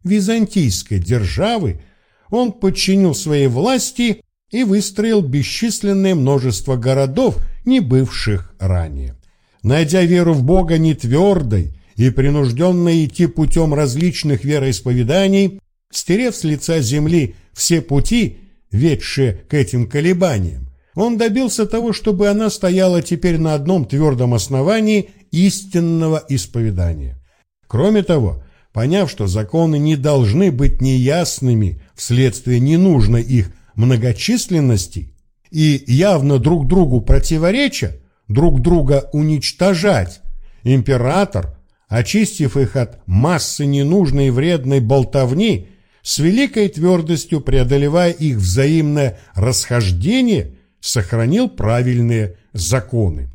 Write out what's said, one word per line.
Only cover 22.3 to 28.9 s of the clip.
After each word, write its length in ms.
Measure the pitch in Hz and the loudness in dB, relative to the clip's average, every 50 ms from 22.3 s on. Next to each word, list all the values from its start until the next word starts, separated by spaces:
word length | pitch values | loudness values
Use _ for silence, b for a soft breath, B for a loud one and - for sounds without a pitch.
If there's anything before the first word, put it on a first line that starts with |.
| 202 208 220 214 | 0 0 -2 -2
стояла 520 | - - - 180 180 185 190 185 180 170 | -4 -2 -2 0 2 2 2 2 2 0
теперь 340 | 165 - 175 170 - 185 170 | -2 -2 -4 -2 0 0 0
на 180 | 160 160 160 151 | 0 0 0 -2
одном 300 | 147 139 160 190 180 131 | -2 -2 0 0 -2 -2
твердом 480 | - 135 139 156 151 135 120 127 123 | -2 -2 0 2 2 2 2 0 0
основании 800 | 120 110 - - 135 131 135 175 214 220 220 214 214 202 196 B B B B _ | 0 0 -2 -2 -2 -2 0 0 0 0 2 2 0 0 -2 B B B B _
истинного 920 | - 165 185 202 - - 196 196 - 170 170 170 165 165 160 160 160 156 - - | 0 2 2 2 0 -2 -12 -4 -2 -2 0 0 0 0 0 0 -2 -2 -2 -4
исповедания. 920 | 139 120 - - - 117 117 110 98 90 87 85 80 76 69 64 62 - _ _ _ _ _ _ _ _ _ | -4 -4 -4 -6 -4 -2 -2 -2 0 -2 -2 -2 -2 -4 -8 -12 -12 -14 _ _ _ _ _ _ _ _ _
Кроме 380 | _ - 110 156 202 220 208 185 | _ -2 0 2 2 2 2 2
того, 400 | - 175 147 117 92 65 b b b b b b b | 2 0 2 2 -2 -4 b b b b b b b
поняв, 380 | _ 110 113 135 | _ -4 -2 0